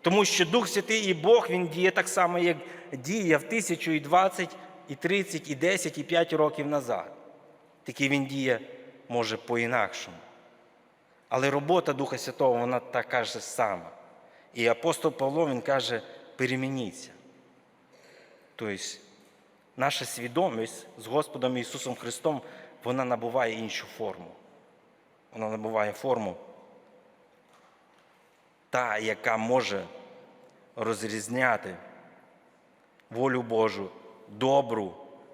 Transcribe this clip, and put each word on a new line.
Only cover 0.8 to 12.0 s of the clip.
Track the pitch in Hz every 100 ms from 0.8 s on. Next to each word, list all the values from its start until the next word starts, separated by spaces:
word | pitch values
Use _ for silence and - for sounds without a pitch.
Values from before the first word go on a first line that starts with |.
| 196 220
і | 202
Бог, | 170 180 233 -
Він | 180 175
діє | 156 185
так | 185 180
само, | 202 175 175
як | 175 156 - - -
діяв | 135 127 220 180 151
тисячу, | - 226 190 170 175
і | 156
двадцять, | 143 175 190 185 180 - - - -
і | 139
тридцять, | 175 196 190 156 147
і | 139
десять, | 170 190 165 151
і |
п'ять | 139 170 170
років | 156 151 147 147
назад. | 147 120 101 80 - - - - - _ _
Тільки | - - 139
Він | 143 135
діє, | 139 131 113 - - - - -
може, | 120 113 113
по-інакшому. | - 120 117 123 98 - - 80 - - - - _ _ _ _ _ _ _
Але | 127 139
робота | 139 147 180 165
Духа | 135